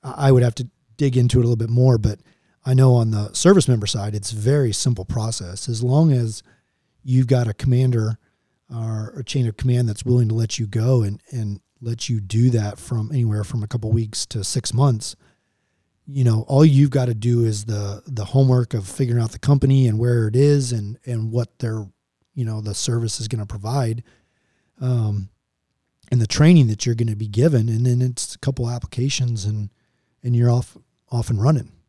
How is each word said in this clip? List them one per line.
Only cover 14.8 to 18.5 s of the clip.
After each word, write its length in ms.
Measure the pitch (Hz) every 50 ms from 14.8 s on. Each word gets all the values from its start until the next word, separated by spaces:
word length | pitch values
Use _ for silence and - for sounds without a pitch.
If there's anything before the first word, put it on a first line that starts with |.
| 139 139 117 107 - - - _ _ _ _ _ _ _ _ _ _ _ _ _ _ _ _ _ _ -
you 160 | 139 139 127
know, 200 | 120 110 110 117 -
all 180 | 139 135 156
you've 240 | 160 139 135 143 139
gotta 240 | 135 139 127 123 117
do 320 | 107 107 120 120 117 117
is 200 | 113 107 104 104
the, 360 | 113 107 104 101 101 98 - _ -
the 180 | 139 110 101
homework 480 | 95 - 135 135 131